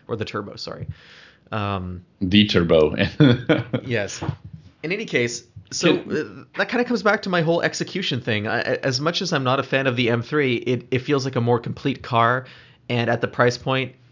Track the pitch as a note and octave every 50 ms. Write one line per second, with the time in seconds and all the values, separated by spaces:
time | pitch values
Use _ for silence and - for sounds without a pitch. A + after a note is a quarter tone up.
0 | _ - A#2+ G2+ G#2 - - G#2 G2+ G2+ - A#2+ - - - - - - - -
1 | - - - - - - _ _ _ - A2 G#2+ G2+ G2+ G2+ F#2+ F#2 F2+ F2+ F2
2 | - _ _ - G2 F2+ F#2+ G#2 G#2 G#2 - F#2+ F2 E2+ E2+ D#2+ D#2 D2+ - -
3 | G2+ - - - D3+ C3 A#2+ - - - D#3+ - - - - - - B2+ A#2+ A2
4 | G2+ F#2+ - - - - - - - - - - - - _ _ - D#3 F#3 G#3+
5 | A3+ - F3 C3 A#2+ A#2 A#2 - - _ - - - - - - - F3 - -
6 | - - - D3+ - G#3 F#2+ G#2+ B2+ _ - - G3+ - A#3+ A#3+ B3 A#3+ B3 G#3
7 | F#3 G#3+ G3+ G3+ - G3 F3+ F3 D#3 E3 E3 E3+ - D#3+ - - B2+ - - F#3
8 | F#3+ - D3 A#2+ - C3+ A2 G#2 G#2 A2 G#2+ A#2 - - B2+ - - C3+ B2 B2+
9 | D3 E3 F3+ - G3 E3+ E3+ C#3 C3 B2+ C3 C#3 C3 - - C3+ C3+ C3+ A#2+ A#2+
10 | B2+ A2 A#2+ A#2+ A#2 - D3+ D3 C#3 C3 A#2+ - - A#2+ B2+ A#2+ B2 - C3 B2+
11 | B2+ - D3 C#3 B2+ C3+ B2+ B2+ A#2 A#2+ A#2+ A#2 - C3+ - - - D3 B2 -
12 | - - B2 A#2 A#2 A#2 B2 C3 B2+ - - - - - - _ _ - B2 A#2+
13 | A#2 A2+ A#2 A#2 - A#2+ - - B2 B2 B2 - - C3+ C3 C3 C3 B2+ - _
14 | _ _